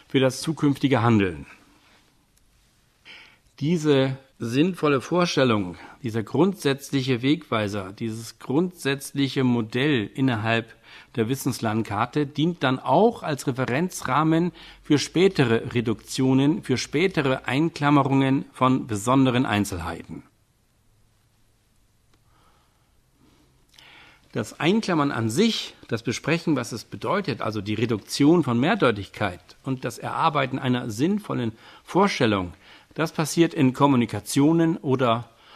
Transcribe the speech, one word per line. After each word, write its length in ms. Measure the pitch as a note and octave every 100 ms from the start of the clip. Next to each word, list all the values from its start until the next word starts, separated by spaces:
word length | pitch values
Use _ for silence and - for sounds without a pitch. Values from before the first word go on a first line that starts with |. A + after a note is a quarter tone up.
| -
für 100 | C#3
das 220 | C3 -
zukünftige 600 | - D3+ D3+ C#3 C3+ B2+
Handeln. 440 | A#2 A2 F#2 D2+ C2+ - _ _ _ _ _ _ _ _ _ _ _ _ _ _ - - - _ _ -
Diese 560 | C#3+ F3 D3+ C3+ C3 C3 - -
sinnvolle 600 | A#2 B2+ F3+ F3 D3+ C3+
Vorstellung, 800 | - F3 F3 - C3 G#2+ F2+ E2+ - -
dieser 220 | A#2 A2+
grundsätzliche 1000 | G#2 B2+ F#3+ - C#3+ C3 - C#3 B2+ A#2+
Wegweiser, 720 | C3+ E3 - A2+ G#2 G2+ F#2+
dieses 460 | G#2 A2+ A2 A2+ -
grundsätzliche 1040 | - C3+ F3+ - C#3 C3+ - C3+ C3+ C#3 B2+
Modell 640 | A#2+ A2 B2 D3 C3 G2
innerhalb 640 | - C3+ A2+ A2+ A2+ A2 - - - - A#2+
der 140 | A2
Wissenslandkarte 960 | C3+ C3+ - A2+ A2 G#2+ G#2 B2 D3+ C#3
dient 380 | C#3 E3 E3
dann 160 | C3+ B2+
auch 440 | C3 D3 A3+ A3
als 240 | E3 C#3+ -
Referenzrahmen 1040 | B2 A#2+ B2+ F3+ - C3+ C3 D#3 D#3+ F3 - - -
für 160 | - D3
spätere 760 | - D#3 F#3+ F#3+ A#2+ A2+ A#2+
Reduktionen, 880 | A#2 A#2 G#2+ - - C3 C3 C#3+ D#3+
für 140 | - A#2+
spätere 720 | - C#3+ F#3 E3+ C3+ C3 -
Einklammerungen 960 | C3 E3 - C#3+ D3 C3+ C3+ C3+ C3+ -
von 360 | - B2+ C3 B2
besonderen 580 | G#2 A2+ C3+ C3 B2 C3+
Einzelheiten. 800 | G#2 G2+ F2 D#2+ E2 - - - _ _ _ _ _ _ _ _ _ _ _ _ _ _ _ _ _ _ _ _ _ _ _ _ _ _ _ _ _ _ _ _ _ _ - - - - _ _
Das 260 | A#2+ A2+ -
Einklammern 520 | D3 A3 G3+ E3 C#3+
an 180 | A2+ A2+
sich, 460 | B2+ A3+ - - - -
das 120 | A2+
Besprechen, 540 | - A#2+ - E3 E3+ C3+
was 160 | A#2+
es 140 | A2+ -
bedeutet, 540 | G2+ A2+ F#3 F3+ G#2
also 200 | A2 G#2+
die 140 | G2+ G#2+
Reduktion 680 | A#2 G#2+ - - C#3+ F3
von 160 | C3 A#2
Mehrdeutigkeit 800 | D3+ G#3+ C3+ G2+ F#2 - G2+ F2+ - -
und 240 | - C3 B2+
das 140 | -
Erarbeiten 580 | A#2 A#2+ D#3+ D3+ C3 C3
einer 320 | C3 B2 B2+
sinnvollen 640 | G#2 E3 G#3 - C3 A#2 - - -
Vorstellung, 720 | - E3+ G3+ - A#2 G2+ F2+ - - - _ -
das 160 | D#3+
passiert 420 | - D3+ E3 E3
in 200 | E3 C3
Kommunikationen 1040 | B2 C#3+ B2+ A2+ G#2 - C3+ D3 E3 E3 -
oder 520 | D3 B2+ B2 A#2 - _ -